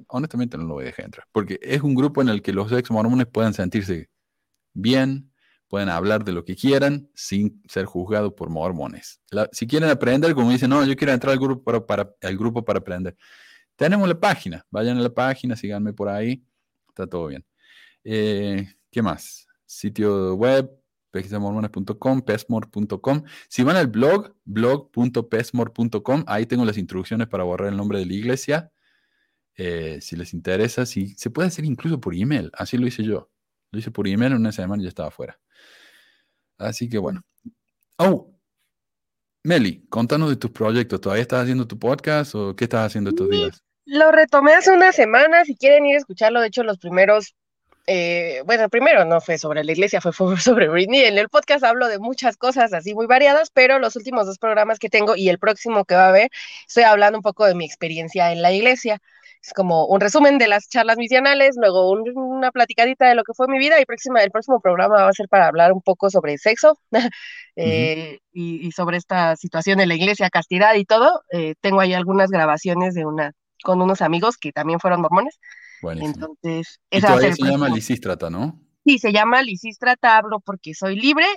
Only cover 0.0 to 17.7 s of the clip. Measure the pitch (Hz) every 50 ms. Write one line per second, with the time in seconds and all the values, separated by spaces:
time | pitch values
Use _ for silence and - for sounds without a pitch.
0 | - _ - 123 147 160 - 123 123 120 - 76 82 82 78 69 64 - - -
1 | - - - - - _ - 107 101 95 95 - - - 131 147 143 143 135 127
2 | 135 147 139 143 135 123 107 104 - - 95 98 101 107 123 123 123 - 117 107
3 | 110 113 127 127 123 117 - 107 113 110 101 - 95 92 - 110 95 90 90 80
4 | 78 _ _ _ _ _ _ _ _ _ _ _ _ _ - 92 98 113 131 135
5 | 131 135 135 139 139 _ _ _ _ _ _ _ _ - - 101 101 98 85 85
6 | 90 101 107 107 104 101 87 87 82 - 92 - - 135 135 135 139 143 147 143
7 | 143 _ _ - - - 98 101 104 104 - _ _ - - 101 92 - - 87
8 | 90 95 107 107 104 101 101 - 85 82 82 78 80 92 92 78 71 64 - -
9 | - - - _ _ - - 104 107 - - - 117 117 147 156 160 156 143 -
10 | - 120 131 135 160 165 156 135 120 120 123 123 135 127 139 147 143 135 135 131
11 | 151 139 131 123 131 135 135 127 135 135 131 123 - 117 120 113 113 - 107 101
12 | 101 - _ _ - 92 95 95 110 117 113 120 110 - 101 95 - 101 90 90
13 | 92 90 - _ _ _ _ _ _ _ _ _ _ _ _ - 147 160 196 208
14 | 196 180 170 170 208 208 170 - - 95 80 87 _ _ - 104 113 120 123 123
15 | 120 120 120 123 123 131 135 - - 127 110 - - 104 104 101 104 107 104 -
16 | 101 101 101 104 110 120 131 131 _ _ _ _ _ _ _ _ _ _ _ -
17 | 95 82 87 87 82 76 67 67 - _ _ _ _ _